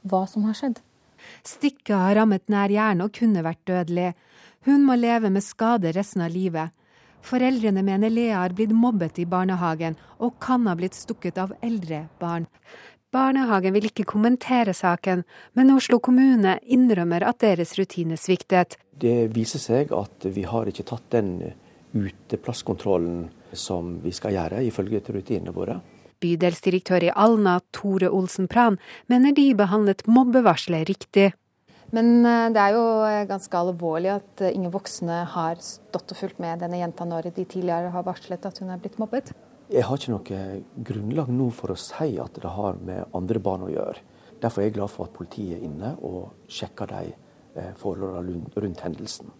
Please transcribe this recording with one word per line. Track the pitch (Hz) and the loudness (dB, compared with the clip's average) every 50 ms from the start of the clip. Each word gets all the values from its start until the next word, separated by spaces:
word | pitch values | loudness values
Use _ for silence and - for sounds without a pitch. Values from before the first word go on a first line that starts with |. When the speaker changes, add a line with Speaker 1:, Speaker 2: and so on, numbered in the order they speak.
Speaker 1:
hva | _ 196 185 185 190 | _ 0 0 0 0
som | 190 - 214 208 214 | -2 -2 -2 0 0
har | 214 - | -2 -2
skjedd. | - 269 226 - _ _ _ _ _ _ _ _ - - - - _ | -4 -4 -4 -6 _ _ _ _ _ _ _ _ -20 -20 -20 -14 _
Speaker 2:
Stikket | - - - - 285 - _ _ - 208 | -10 -8 -2 -2 -2 -2 _ _ 0 0
har | 196 185 190 202 214 220 | 2 4 4 4 4 4
rammet | 220 202 190 _ - | 4 2 0 _ -2
nær | 208 202 202 202 202 | 0 0 2 2 2
hjernen | 208 214 220 202 170 180 | 2 2 2 2 0 -2
og | 214 208 - | -4 -4 0
kunne | 240 226 208 180 160 | 2 2 2 2 0
vært | 165 165 _ _ - | -2 -6 _ _ -4
dødelig. | 185 180 175 160 175 175 180 180 175 _ _ _ _ - - - _ _ _ | -2 -2 -2 -2 -2 -2 -2 -2 -4 _ _ _ _ -20 -20 -20 _ _ _
Hun | 262 285 285 285 269 | 4 6 6 6 6
må | 254 240 | 4 4
leve | 240 233 233 233 220 202 | 2 2 2 2 2 2
med | 190 196 202 | 0 0 -2
skade | - - - 226 226 240 240 180 165 160 | -4 -4 -2 2 2 2 2 2 0 -2
resten | 185 196 - - 196 170 | -2 -4 -4 -4 -4 -4
av | 165 165 | -4 -4
livet. | 185 190 185 165 160 156 165 _ _ _ _ _ _ _ _ _ _ | -2 -4 -2 -2 -4 -6 -6 _ _ _ _ _ _ _ _ _ _
Foreldrene | - - - 254 254 254 269 247 220 220 196 190 190 | -10 -4 -2 0 2 2 0 2 2 2 2 2 2
mener | 196 190 190 208 220 | 0 2 2 2 2
Lea | 226 233 240 226 214 190 | 2 0 0 0 0 0
har | 180 185 180 185 | 0 -2 -2 -2
blitt | 220 214 214 | 0 2 4
mobbet | 226 233 247 226 202 170 156 - - | 4 4 4 2 0 -2 -2 -2 -4
i | 170 170 | -4 -2
barnehagen | 180 180 185 185 190 175 175 170 160 156 165 165 160 - - - - _ 226 | 0 0 0 0 0 0 0 -2 -2 -2 -4 -6 -6 -8 -12 -20 -10 _ -4
og | 240 247 _ | -4 -4 _
kan | - - 254 247 240 | -2 0 2 2 2
ha | 208 175 | 2 0
blitt | 165 175 185 - - | 0 -2 -6 -6 -8
stukket | - - 226 _ - 180 - 190 | -10 -10 -10 _ -6 -6 -4 -4
av | 185 190 202 - | -6 -6 -6 -8
eldre | - 233 226 214 175 160 160 151 156 160 _ _ | -6 -4 -4 -4 -4 -6 -8 -8 -8 -12 _ _
barn. | 170 170 170 170 165 - _ _ _ - - - - - _ _ _ _ - | -6 -6 -4 -4 -6 -8 _ _ _ -20 -20 -20 -20 -20 _ _ _ _ 0
Barnehagen | 254 262 269 262 269 262 240 214 196 185 190 190 | 2 2 4 2 2 2 2 2 2 2 2 2
vil | 208 208 220 | 2 0 0
ikke | _ - 202 - | _ -4 -6 -2
kommentere | - 208 214 233 254 247 - - 254 247 233 202 180 | 0 2 4 4 4 2 0 0 2 2 2 2 0
saken, | - - 185 175 175 - 196 185 180 175 _ - - - - _ | 0 0 0 0 0 0 -2 -2 -2 -2 _ -14 -20 -20 -6 _
men | 240 262 269 | 6 8 8
Oslo | 269 269 - - 247 233 | 8 6 6 4 2 4
kommune | - - 254 254 262 269 262 233 202 190 185 - _ | 6 6 6 6 8 8 6 6 6 4 2 2 _
innrømmer | - 247 254 254 247 220 180 170 170 170 170 180 220 | 2 4 6 6 6 6 4 2 0 0 2 2 0
at | 247 _ - | 0 _ 4
deres | 220 190 170 170 - - - | 4 4 4 0 -4 -2 -4
rutine | 190 - - - 170 165 160 160 | -4 -4 -2 -6 -4 -4 -4 -4
sviktet. | - - 185 175 - _ 196 180 175 _ - _ _ _ _ - | 0 0 0 0 0 _ 2 2 2 _ -4 _ _ _ _ -2
Speaker 3:
Det | - 117 120 120 117 110 110 | 2 2 4 4 2 2 0
viser | 117 113 113 - 139 | -2 -2 -2 -4 -8
seg | - - 113 127 147 147 - | -2 0 2 2 2 0 -2
at | - 101 - - _ - 95 95 | -4 -4 -6 -12 _ -6 -4 -4
vi | 101 95 87 | -4 -4 -2
har | 113 113 110 | -2 -2 -2
ikke | 104 98 - 104 - | -4 -6 -8 -10 -10
tatt | 120 117 - _ - | -10 -12 -8 _ 0
den | 117 104 95 90 90 85 80 87 - _ - _ _ _ _ - | 0 0 0 -4 -6 -8 -10 -12 -14 _ -20 _ _ _ _ -4
uteplasskontrollen | 110 101 95 - - _ _ - - - - 120 - - - 110 104 - 104 98 87 85 87 87 87 85 80 - _ _ - - | -4 -4 -4 -8 -12 _ _ -8 -8 -6 -8 -8 -8 -6 -6 -6 -4 0 0 0 0 0 -2 -4 -6 -8 -10 -14 _ _ -18 -14
som | - - - 92 87 85 87 87 85 | -12 -8 -6 -6 -6 -4 -6 -10 -6
vi | 82 90 92 - | -8 -8 -8 -6
skal | - 113 101 92 | -6 -4 -4 -2
gjøre, | 82 80 - 110 131 | -4 -4 -4 -4 -4
ifølge | 117 107 - 95 101 113 104 - - 104 | -4 -2 -4 -4 -4 -4 -6 -6 -6 -10
rutinene | 98 95 - 117 90 87 87 87 | -10 -6 -6 -6 -6 -6 -8 -8
våre. | 90 92 95 - 180 - - - - _ - _ _ - | -8 -6 -6 -6 -8 -10 -16 -20 -20 _ -20 _ _ -2
Speaker 2:
Bydelsdirektør | 175 170 160 180 180 170 - - 190 180 185 - - 185 180 175 | -2 0 2 0 0 0 0 -2 0 0 0 0 2 0 2 2
i | 175 - | 2 2
Alna, | - 202 220 233 214 208 190 175 175 - _ | 4 4 6 6 4 4 2 2 0 -2 _
Tore | - - - 202 190 190 180 180 | -16 -6 -4 -2 0 2 2 2
Olsen | - 190 185 180 - - 190 175 | 2 0 -2 -2 -2 -4 -4 0
Pran, | - 233 240 233 202 180 - - - - _ | 2 4 4 4 2 0 -4 -16 -20 -20 _
mener | _ 247 247 254 285 285 294 | _ 4 6 6 6 6 6
de | 285 277 254 202 | 4 4 6 4
behandlet | 208 185 196 214 214 202 196 - - - | 2 2 4 2 4 2 2 0 2 6
mobbevarselet | 226 247 262 247 240 262 240 208 165 - - - 175 160 160 165 | 6 6 6 6 4 4 6 6 4 4 0 -4 -2 -2 0 -2
riktig. | 196 - - _ - 202 196 196 - _ _ _ _ _ _ _ _ _ _ - | -4 -6 -6 _ 4 6 6 6 4 _ _ _ _ _ _ _ _ _ _ -4
Men, | - 226 226 233 233 240 240 | 0 2 4 6 6 8 6
eh, | 240 233 233 226 226 226 | 6 4 4 2 2 4
det | 220 | 4
er | 202 202 | 4 4
jo, | 208 233 233 226 226 220 220 | 4 4 2 2 2 2 2
eh, | 214 214 208 208 196 | 2 0 0 -2 -4
ganske | 196 190 190 - - 175 | -6 -8 -6 -4 -2 -2
alvorlig | 175 180 180 170 175 165 156 165 175 185 202 | -2 -2 -2 -4 -4 -4 -2 -2 0 -2 -2
at, | 202 202 - _ - | -2 -6 -12 _ -2
eh, | 196 185 - | -2 -2 -2
ingen | 196 185 175 | -2 -4 -4
voksne | 170 - - - - - - 170 170 170 175 170 | -6 -6 -8 -8 -10 -8 -6 -4 -4 -4 -6 -6
har | - 180 165 160 170 170 | -6 -4 -4 -4 -4 -6
stått | - - - - _ _ - 170 - - 185 | -10 -14 -16 -16 _ _ -10 -10 -8 -8 -12
og | - | -10
fulgt | - 190 - - | -10 -10 -8 -8
med | 254 165 165 165 | -8 -8 -6 -6
denne | 175 170 175 175 | -6 -6 -6 -4
jenta | 175 170 170 - 175 | -6 -6 -8 -8 -8
når | 175 170 165 165 175 170 | -6 -6 -6 -6 -8 -8
de | - 185 | -8 -10
tidligere | 180 - 185 180 175 170 170 175 180 | -8 -6 -6 -4 -2 -2 -2 -4 -4
har | 175 180 175 | -6 -6 -6
varslet | 185 175 - - - 185 175 - | -6 -8 -10 -10 -12 -12 -10 -10
at | 202 180 - | -12 -12 -10
hun | 190 185 | -12 -10
er | 185 180 | -10 -10
blitt | - 202 - - | -12 -12 -8 -8
mobbet. | 220 214 - 262 277 - - _ - _ - _ _ _ | -8 -6 -6 -8 -8 -8 -18 _ -20 _ -20 _ _ _
Speaker 3:
Jeg | - 127 117 | 0 0 0
har | 110 131 143 | 0 -4 -6
ikke | - - | -4 -6
noe | 117 95 - - 98 95 95 95 95 98 - - _ - 117 | -6 -6 -6 -8 -10 -10 -8 -10 -10 -12 -14 -14 _ -16 -10
grunnlag | - - 107 104 107 131 160 151 123 | -8 -8 -6 -6 -4 -4 -4 -4 -2
nå | 123 127 135 123 | -2 -2 -2 -4
for | 113 - - 101 | -4 -6 -8 -8
å | 95 87 | -8 -8
si | - - - - 156 156 110 78 | -10 -14 -10 -6 -6 -4 -4 -6
at | 62 - - | -8 -10 -12
det | - - 90 | -12 -12 -10
har | 82 95 104 98 - | -8 -6 -6 -6 -6
med | 95 92 92 92 92 92 - - | -6 -10 -10 -10 -10 -10 -8 -8
andre | 90 92 92 113 110 | -8 -4 -4 -4 -2
barn | 95 98 95 92 | -2 -4 -4 -4
å | 90 95 | -6 -8
gjøre. | 78 - - - - - - _ _ - - - - - | -6 -6 -6 -6 -8 -12 -16 _ _ -20 -20 -20 -14 -6
Derfor | - 117 - - | -6 -4 -2 -2
er | 101 110 | -2 -2
jeg | 104 | -2
glad | 101 101 101 | -4 -6 -8
for | - - 98 | -8 -10 -12
at | 90 - | -12 -12
politiet | - 87 - - - 104 90 85 87 | -16 -16 -14 -12 -10 -10 -8 -8 -8
er | 87 80 | -10 -12
inne | 73 76 92 117 156 - | -10 -10 -10 -10 -10 -10
og | - - 90 90 92 - - - _ _ | -10 -10 -10 -10 -12 -14 -20 -20 _ _
sjekker | - - - - - - 101 - | -14 -12 -12 -12 -10 -12 -12 -10
de, | 98 95 87 82 - - _ _ _ _ _ _ _ | -10 -10 -10 -12 -14 -16 _ _ _ _ _ _ _
eh, | - 90 92 92 | -12 -12 -12 -14
forholdene | - - 104 87 - 98 95 92 87 90 90 | -10 -8 -8 -6 -6 -8 -8 -8 -8 -8 -8
rundt, | 90 87 82 - - | -8 -10 -10 -8 -8
rundt | 104 104 98 85 - | -6 -6 -6 -8 -8
hendelsen. | - 90 80 - - 110 - - - - - _ | -10 -10 -10 -10 -10 -12 -12 -14 -16 -20 -20 _